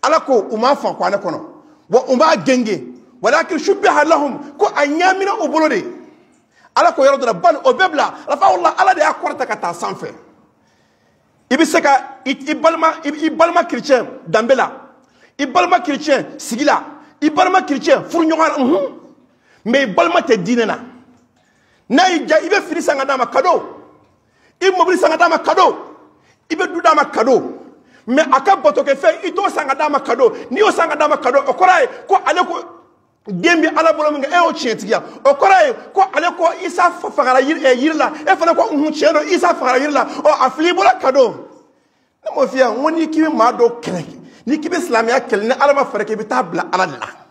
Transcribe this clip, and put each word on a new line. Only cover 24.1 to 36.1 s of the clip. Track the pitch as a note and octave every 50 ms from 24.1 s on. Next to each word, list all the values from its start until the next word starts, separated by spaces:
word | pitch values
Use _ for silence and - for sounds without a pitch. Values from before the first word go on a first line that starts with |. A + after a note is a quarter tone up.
| _ _ _ _ _ _ _ _ _ _
I | E4+ F#4+
mobili | F#4 F#4 E4 F4 F#4
san | F#4 F#4 -
ka | D#4+
d'a | D#4+ E4+ E4+
ma | E4 D#4
cadeau. | E4 - D#4 - F#4 D4 - - - - - - - _ _ _ _ _ _ _ _ _ E4
I |
bɛ | D#4+ F#4 F#4 F4+
du | E4 F4
d'a | E4+ D#4
ma | D4+ C#4
cadeau. | D4 - - - - A4+ F#4+ - - - - - - - _ _ _ _ _ _
Mais | - B3 C#4 D#4+
a | - C4 C4+
ka | C4+ - G4
bato | F#4 - D4+ - - C#4
kɛ | C#4 C#4
fɛn, | C4+ - E4+ D#4+ - -
i | F4 -
t'o | F4 G4+ F4+
san | - - D4+
ka | C4+ C4+
d'a | C#4 D#4 D4+
ma | D4 C4+
cadeau. | - - A#3+ A#3+ C4+ A3 - - - -
N'i | A#3+ E4
y'o | G#4+ G4+
san | D#4 - E4+ D#4+
ka | D4
d'a | D4 D4+ D4
ma | D4+
cadeau, | - - B3+ B3 C#4 C4+
o | C4+ B3
kɔrɔ | - F#4 F4+ F#4 E4+
ye | C#4 - - - -
ko | - G4 F#4+ -
ale | - D#4 F4+ F4+
ko | - F4 - - - - - _ _ _ _ _ _ _ _ _
den | G#3+ G3 E3+ E3+ E4+ F4 E4 D4+
bɛ | D#4+ D#4 D4+
Ala | D#4+ D#4+ D#4
bolo | D#4 D4+ D4+
min | D4+ C#4+ C4
kɛ, | C#4+
e | E4+
y'o | F4 E4+ E4 -
tiɲɛ | D#4 - B3 A3
tigiya. | - - F#3+ A3 E3+ - - - - -
O | C#5 -
kɔrɔ | - - G4 G4 F#4 E4
ye | C#4 A#3 - - - -
ko | F#4+ F#4+ G4